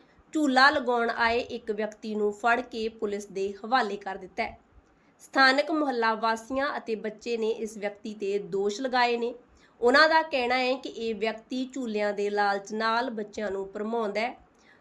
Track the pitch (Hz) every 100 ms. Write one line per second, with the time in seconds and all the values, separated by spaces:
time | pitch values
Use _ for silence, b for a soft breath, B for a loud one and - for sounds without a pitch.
0 | b b _ 311 285 254 277 302 240 240
1 | 233 - 233 240 - 240 226 208 214 -
2 | 220 214 208 208 233 240 247 233 220 220
3 | 214 202 202 190 196 196 220 254 208 202
4 | 190 190 185 - 220 - _ - _ b
5 | b _ - 269 262 269 294 311 285 247
6 | 226 220 226 226 226 269 285 240 233 214
7 | 214 220 240 226 220 226 220 220 202 202
8 | 220 214 196 202 175 196 202 208 262 247
9 | 240 233 233 247 - b b b 240 277
10 | 311 320 320 269 240 254 254 262 - -
11 | 226 208 220 220 - 254 254 269 233 208
12 | 208 208 202 208 202 202 202 214 220 226
13 | 254 220 208 - 202 196 196 208 214 233
14 | 214 202 240 - _ b b b